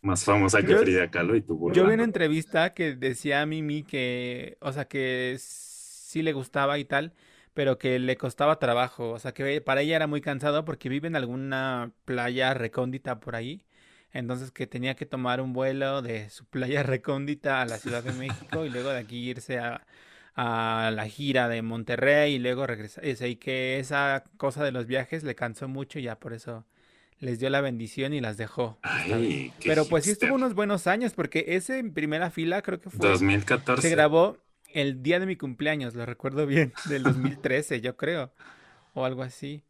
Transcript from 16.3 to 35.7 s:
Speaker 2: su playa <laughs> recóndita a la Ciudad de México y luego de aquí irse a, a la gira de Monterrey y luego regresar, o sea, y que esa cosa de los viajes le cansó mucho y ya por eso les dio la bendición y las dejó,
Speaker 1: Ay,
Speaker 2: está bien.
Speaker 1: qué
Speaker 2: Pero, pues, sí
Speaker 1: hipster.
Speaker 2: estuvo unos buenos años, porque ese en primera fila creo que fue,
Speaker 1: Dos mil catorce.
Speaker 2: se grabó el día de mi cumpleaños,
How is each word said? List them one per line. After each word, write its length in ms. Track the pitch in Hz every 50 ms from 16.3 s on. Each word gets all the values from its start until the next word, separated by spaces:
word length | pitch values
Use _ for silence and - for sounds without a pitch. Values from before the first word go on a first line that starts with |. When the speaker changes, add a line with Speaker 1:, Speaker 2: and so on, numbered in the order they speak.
Speaker 2:
su 140 | - - 120
playa 360 | _ - 139 127 123 139 143 139
<laughs> 20 |
recóndita 760 | 127 131 127 - - 143 139 139 143 147 147 - 143 135 131
a 60 | 127
la 120 | 120 113 110
Ciudad 240 | - 127 120 120 117
de 80 | 127 123
México 520 | 127 131 135 - - - - - 160 160
y 60 | 147
luego 200 | 120 123 123 135
de 80 | 135 123
aquí 280 | 117 107 120 120 120 123
irse 280 | 123 127 - - 131 120
a, 260 | 117 120 120 - - _ - - - - - - - - _
a 540 | - 123 117 117 113 113 113 113 113 113 113 110
la 120 | 107 107 110
gira 400 | 104 - 143 139 135 131 123 117
de 120 | 117 117 113
Monterrey 720 | 113 113 117 113 - 120 117 - 135 143 147 147 147 143
y 40 | 131
luego 280 | 123 123 123 127 139
regresar, 380 | 123 120 104 110 107 - - -
o 120 | 151 127
sea, 100 | 113 123 123
y 80 | 123
que 420 | 117 - - 131 131 131 131 131 135
esa 440 | 131 131 147 143 139 139 139 135 - - _
cosa 260 | _ - 139 127 147 147
de 80 | 139 131
los 140 | 127 120
viajes 380 | 117 127 131 127 - - 160 156
le 100 | 143 117
cansó 320 | - 123 120 113 - 139 127
mucho 300 | 131 135 139 135 - 156
y 40 | 131
ya 140 | 120 113 -
por 140 | - - 117
eso 320 | 113 - - 117 113 110 _ _ _ _ _ _ _ _ _ _ _ -
les 160 | 127 120 113
dio 100 | 127 135
la 100 | 139 139
bendición 520 | 139 135 123 113 113 110 - - 135 139 147
y 80 | 143
las 160 | 123 113 107
dejó, 440 | 104 113 107 - - 123 113 110 _ -
Speaker 1:
Ay, 220 | - - - -
Speaker 2:
está 120 | - 107
bien. 360 | 117 117 110 80 - - - - -
Speaker 1:
qué 80 | - 165
Speaker 2:
Pero, 180 | 156 156 156
pues, 180 | 151 170 156 143
sí 60 | 190
Speaker 1:
hipster. 160 | 208 202 -
Speaker 2:
estuvo 100 | - 269
unos 180 | 262 262 254 214
buenos 340 | 185 208 202 202 185 - 180
años, 260 | 185 220 247 226 -
porque 300 | - 165 - - 156 165 -
ese 300 | 170 185 185 - 262 262
en 160 | 247 220 151
primera 360 | - 151 151 151 160 175 175
fila 320 | - - 160 165 175 202 -
creo 180 | - 185 180
que 100 | - 190
fue, 180 | - 104 92 101
Speaker 1:
Dos 140 | 98 90 92
mil 220 | 98 98 104 98
catorce. 440 | - 127 120 - - 127 135 135 165
Speaker 2:
se 20 | 165
grabó 440 | 151 151 151 147 165 170 208 226 - _ _ _ _ _ - -
el 300 | 160 143 139 135 127 127
día 160 | 143 170 180
de 60 | 185
mi 100 | 190 185
cumpleaños, 580 | - - 135 123 - 147 151